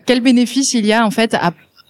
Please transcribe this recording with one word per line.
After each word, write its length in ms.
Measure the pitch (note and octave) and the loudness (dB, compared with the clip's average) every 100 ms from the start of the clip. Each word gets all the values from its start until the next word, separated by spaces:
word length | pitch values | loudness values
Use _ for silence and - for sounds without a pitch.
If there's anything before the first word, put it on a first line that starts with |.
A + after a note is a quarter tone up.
| - | -2
quel 160 | B3 | 0
bénéfice 520 | A#3+ A#3+ A#3+ C4 C4+ | 2 2 0 -2 -2
il 120 | A#3+ G#3 | -2 0
y 80 | |
a 120 | G#3+ A3+ | 0 0
en 60 | |
fait 220 | A3+ A3+ | 0 -2
à, 180 | - F3 - _ _ | 0 -2 -4 _ _